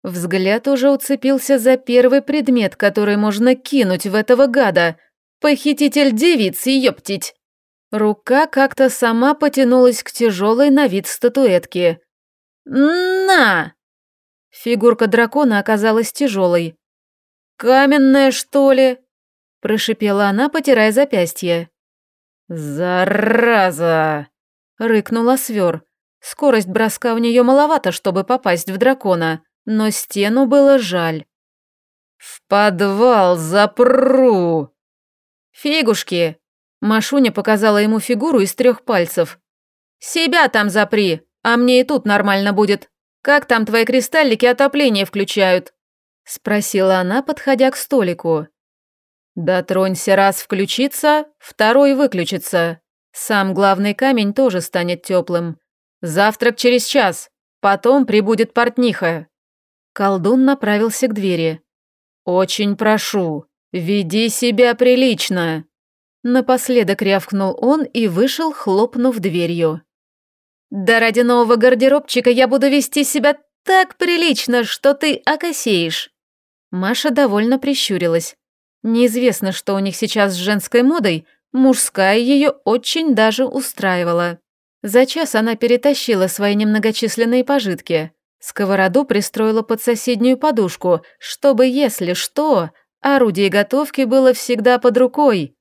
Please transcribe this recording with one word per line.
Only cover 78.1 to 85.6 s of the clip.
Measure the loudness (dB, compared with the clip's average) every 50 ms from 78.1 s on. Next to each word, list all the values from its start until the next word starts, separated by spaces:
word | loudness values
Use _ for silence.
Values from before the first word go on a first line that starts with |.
| -2 -2 -4 -6 -16 _ _ _ _ _ _ _ _ _ -4
Неизвестно, | -2 2 2 2 2 2 0 0 0 0 -2 -6 -6
что | -6 -6 -6 -4 -4
у | -2
них | -2 -4 -4
сейчас | -6 -6 -4 0 0 0 0 -2
с |
женской | -4 -4 -2 -2 -4 -4 0 0 2 2
модой, | 2 0 0 0 -2 -2 -4 -6 _ _ _ _ _
мужская | -2 2 2 4 2 2 -2 -4 _ 0 2 2 2
ее | 2 2 2 2 2 2 0 -2 _ _
очень | -2 -2 -2 -2 -4 -6 -2 0 0 2
даже | 2 2 0 0 -2 -4
устраивала. | -4 -4 -8 -8 -8 -8 -6 -4 -2 -2 -2 -2 -2 -2 -2 -2 -4 -6 _ _ _ _ _ _ _ _ _ -10
За | 0 2 2 2
час | 2 0 -6 -4 -2 -2
она | -2 -2 -2 -2
перетащила | -2